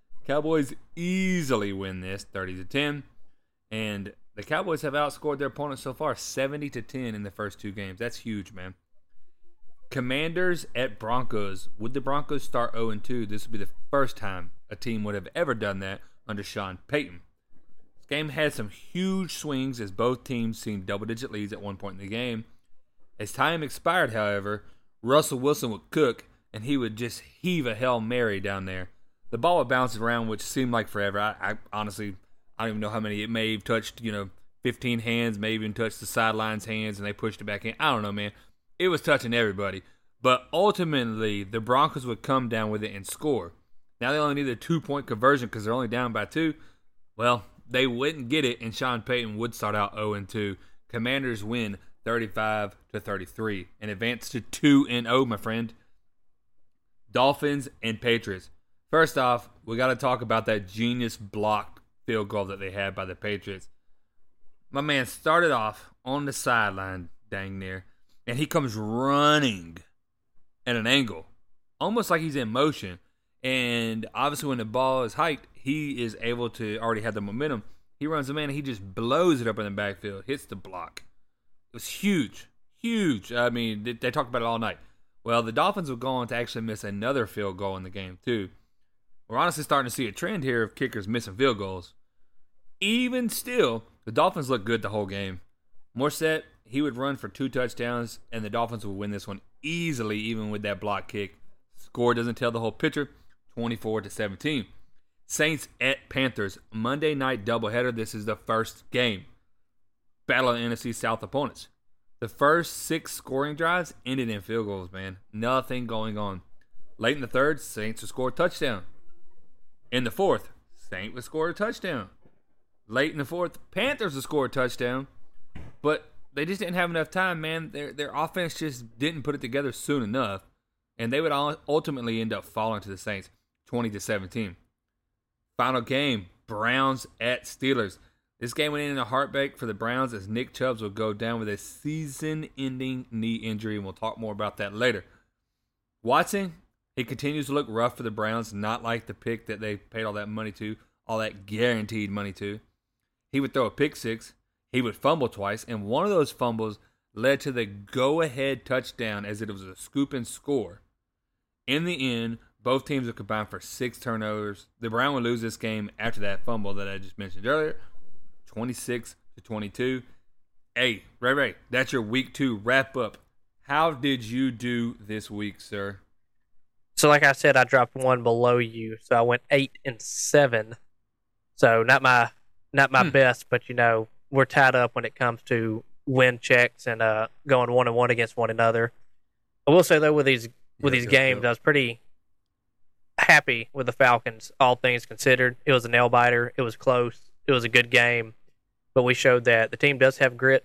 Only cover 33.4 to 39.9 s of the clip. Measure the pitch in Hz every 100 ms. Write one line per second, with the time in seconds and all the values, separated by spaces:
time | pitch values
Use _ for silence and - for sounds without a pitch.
33.4 | 110 107 - 113 - - 113 104 95 -
34.4 | - - 123 - 127 117 113 117 117 101
35.4 | 110 110 107 104 110 - 104 117 110 110
36.4 | 110 107 113 110 110 101 101 - 110 -
37.4 | 104 101 113 - 151 120 104 104 104 -
38.4 | - _ _ - 185 156 - 139 120 120
39.4 | 110 95 98 95 -